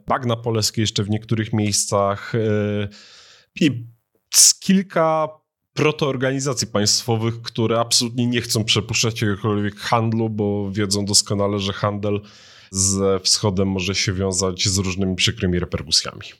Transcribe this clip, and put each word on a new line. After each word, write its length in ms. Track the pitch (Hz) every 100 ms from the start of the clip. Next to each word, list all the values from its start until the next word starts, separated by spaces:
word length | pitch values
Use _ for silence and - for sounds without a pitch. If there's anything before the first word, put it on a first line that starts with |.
| -
bagna 300 | 135 123 113
polskie 440 | 120 110 104 -
jeszcze 240 | 107 -
w 60 | 101
niektórych 420 | 107 - 110 107
miejscach, 840 | 110 104 98 - 104 98 101 -
e, 540 | 120 110 104 104 104 101 - - - - - _ -
i 260 | 160 117 - _ _ _ -
z 240 | - - -
kilka 720 | - 190 190 180 160 160 151 - _ _ _
protoorganizacji 920 | - 147 147 147 131 131 135 135 123 101
państwowych, 760 | 101 104 - - 113 113 117
które 380 | 117 - 110 113
absolutnie 460 | 117 - 120 127 120
nie 140 | 120
chcą 240 | - 113
przepuszczać 580 | 104 110 - 107 120 113
jakiegokolwiek 540 | 107 95 110 104 104 -
handlu, 520 | - 120 113 113 113
bo 420 | 107 101 101 101
wiedzą 340 | 98 101 101
doskonale, 540 | 98 101 - 101 101 104
że 140 | 98
handel 480 | 95 107 101 104 101 - - - - -
ze 500 | 95 95 98 98 95
wschodem 480 | - - 107 92 98
może 260 | 95 90
się 180 | 92 -
wiązać 560 | 92 95 92 95 90 101
z 100 | 95
różnymi 380 | 92 90 95 90
przykrymi 420 | 117 117 92 87
reperkusjami. 640 | 80 82 71 - - - -